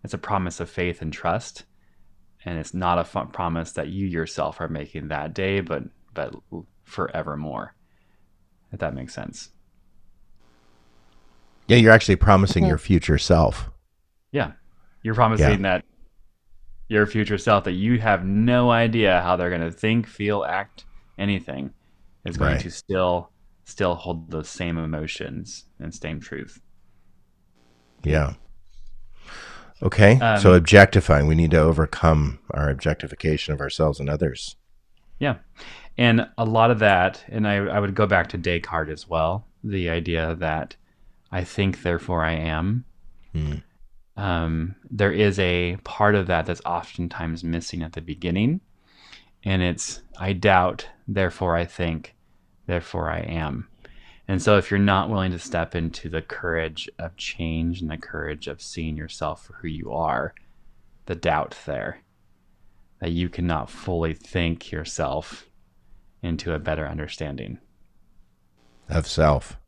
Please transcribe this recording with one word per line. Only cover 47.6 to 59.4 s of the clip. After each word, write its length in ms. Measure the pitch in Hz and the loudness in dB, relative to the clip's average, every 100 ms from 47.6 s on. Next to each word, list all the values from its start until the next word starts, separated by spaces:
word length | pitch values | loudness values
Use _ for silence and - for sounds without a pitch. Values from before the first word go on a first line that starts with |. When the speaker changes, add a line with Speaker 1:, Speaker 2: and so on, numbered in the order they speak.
| - 87 | -6 -8
Speaker 1:
at 100 | 80 | -8
the 100 | 80 | -10
beginning. 580 | 82 92 90 87 117 180 _ _ _ _ - - _ _ | -12 -8 -2 0 0 0 _ _ _ _ -20 -20 _ _
And 180 | 101 95 | -2 0
it's, 400 | 90 85 - - - - | 0 -2 -8 -12 -18 -8
"I 140 | 95 | -6
doubt, 560 | 92 104 92 90 - - - - | 0 4 4 4 -2 -14 -16 -6
therefore 480 | 101 90 - 92 85 | -2 -2 -2 0 0
I 80 | |
think," 500 | 85 - 87 80 - _ _ _ _ _ - | -2 -4 -4 -4 -10 _ _ _ _ _ -6
therefore 440 | 87 - 85 80 | -6 -4 -6 -4
I 100 | 80 | -6
am. 480 | 78 82 76 65 - - - - - - - | -6 -6 -6 -8 -12 -20 -20 -20 -20 -20 -6
And 120 | 95 | -2
so 160 | 110 104 | 4 2
if 140 | - | 2
you're 80 | 101 | 2
not 320 | 101 95 101 | 4 2 0
willing 220 | 104 92 | -2 -2
to 60 | 87 | -4
step 360 | - 87 82 | -6 -4 -4
into 340 | 87 82 - 80 | -4 -6 -8 -8
the 140 | 80 | -8
courage 680 | - - 87 82 80 76 - - | -8 -8 -4 -2 -4 -8 -14 -12
of 180 | 82 - | -14 -10
change 640 | - - 82 80 85 90 | -14 -8 -6 -2 -4 -4
and 100 | 80 | -8
the 60 | 80 | -10
courage 480 | - 78 78 76 - | -10 -10 -8 -10 -12
of 160 | 71 | -14
seeing 340 | - - 80 76 | -12 -10 -8 -8
yourself 480 | 78 - 78 80 | -12 -8 -8 -8